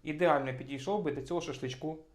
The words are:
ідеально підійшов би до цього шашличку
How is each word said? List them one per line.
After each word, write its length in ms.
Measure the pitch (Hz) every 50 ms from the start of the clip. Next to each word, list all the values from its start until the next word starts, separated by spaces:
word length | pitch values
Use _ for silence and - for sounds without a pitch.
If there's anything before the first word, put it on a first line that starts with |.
| _
ідеально 560 | 156 151 151 180 170 151 143 135 131 127 131
підійшов 440 | 135 131 139 135 131 - 202 214 180
би 100 | 151 131
до 100 | 139 131
цього 180 | - 175 170
шашличку 580 | 165 - 139 - - 127 127 - - 156 160 156 - _